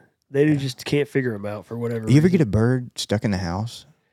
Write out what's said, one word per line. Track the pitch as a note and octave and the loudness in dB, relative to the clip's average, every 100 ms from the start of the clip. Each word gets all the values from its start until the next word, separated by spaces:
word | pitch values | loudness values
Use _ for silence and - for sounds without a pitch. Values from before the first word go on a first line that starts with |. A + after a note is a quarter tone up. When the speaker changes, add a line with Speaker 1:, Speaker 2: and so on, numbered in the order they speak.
| _ _ _ | _ _ _
Speaker 1:
they | C#3 D3+ | 2 2
Speaker 2:
Yeah. | |
Speaker 1:
just | C#3+ C3+ - | 2 -2 -6
can't | - D3 C#3 | -4 -2 0
figure | C#3 B2+ | -2 -2
'em | G#2+ G2+ | -4 -8
out | G#2 F#2 | -10 -10
for | A#2 | -8
whatever | A#2 A#2 A2 | -6 -4 2
Speaker 2:
You | C3+ | 4
ever | E3 | 6
Speaker 1:
reason. | F3 | 4
Speaker 2:
get | |
a | B2+ | 2
bird | G#2+ A2+ B2+ B2 - | 2 2 2 -4 -10
stuck | - G#2 | -4 -2
in | A#2 | 0
the | F#2 | -2
house? | F2+ F2+ A2+ - - _ _ | -2 -4 -6 -10 -20 _ _